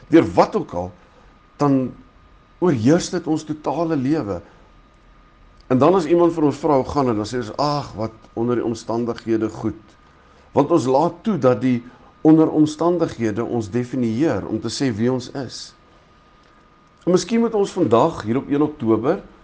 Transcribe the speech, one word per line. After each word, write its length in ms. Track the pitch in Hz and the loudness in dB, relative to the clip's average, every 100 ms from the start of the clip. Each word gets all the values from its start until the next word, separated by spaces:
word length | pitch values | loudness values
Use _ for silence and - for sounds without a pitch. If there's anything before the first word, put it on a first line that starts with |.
| - | 4
deur 200 | 160 104 | 4 6
wat 200 | 87 202 | 2 2
ook 180 | 214 143 | 0 -4
al, 180 | 87 92 - _ _ - _ _ - | -8 -8 -12 _ _ -20 _ _ -2
dan 360 | 143 135 123 - - _ _ _ _ _ | 2 2 -2 -10 -20 _ _ _ _ _
oorheers 500 | 175 127 120 175 - | 0 2 2 2 0
dit 180 | 180 151 | -6 -4
ons 160 | 151 | -4
totale 520 | 151 151 151 143 165 | -6 -8 -6 -4 -2
lewe. 460 | 151 127 156 104 90 - - - - _ _ _ _ _ _ - - - | -2 -2 -2 -4 -8 -12 -20 -20 -20 _ _ _ _ _ _ -20 -16 -2
En 120 | 127 | 2
dan 160 | 147 | 4
as 100 | 190 | 4
iemand 300 | 151 170 170 | 2 2 2
vir 100 | 165 147 | 2 0
ons 80 | 131 | 0
vra 180 | 160 139 | 0 0
hoe 100 | 123 | 0
gaan 180 | 147 127 | -2 -2
dit, 80 | 107 | -2
dan 100 | 104 | -4
sê 120 | 127 | -6
ons, 140 | 107 - | -6 -4
"Ag, 360 | 147 147 120 92 | -2 -2 -6 -8
wat 140 | 113 - - | -10 -10 -12
onder 220 | 113 120 | -4 -2
die 100 | 120 | -2
omstandighede 840 | 117 113 - 117 117 113 110 110 107 | -2 -6 -6 -4 -4 -6 -2 -2 -2
goed." 460 | - 107 - - _ _ _ _ _ _ | -4 -8 -8 -14 _ _ _ _ _ _
Want 180 | - 143 | 0 4
ons 140 | 165 | 2
laat 280 | 123 131 170 170 | 4 2 2 -2
toe 140 | 220 175 | -4 0
dat 240 | 127 113 | 2 2
die 220 | 131 120 - - - _ | 0 -2 -6 -20 -20 _
onder 280 | 156 160 160 | 4 6 4
omstandighede 920 | 156 151 - 170 175 - - 110 104 | 2 0 0 0 0 -2 -2 -4 -2
ons 260 | 117 120 101 | -4 -4 -4
definieer 760 | 120 123 135 117 110 156 101 85 | -4 -4 -2 -2 0 0 -2 -4
om 120 | 107 | -6
te 100 | 117 | -6
sê 220 | - 139 | -4 -2
wie 160 | 101 120 | 0 -2
ons 200 | 131 - | -2 -6
is. 420 | 143 117 - - - _ _ _ _ _ _ _ _ _ _ _ _ | -10 -12 -14 -20 -20 _ _ _ _ _ _ _ _ _ _ _ _
En 60 | 165 | 0
miskien 280 | 180 - 226 | 0 2 0
moet 140 | 233 | 0
ons 180 | 208 196 | 0 -2
vandag, 500 | 190 131 113 160 - | -2 2 4 2 0
hier 140 | 107 127 | -4 -4
op 120 | - | -2
een 120 | 143 | 0
Oktober, 600 | 151 151 110 107 127 202 - - | -2 -2 0 2 0 -4 -8 -20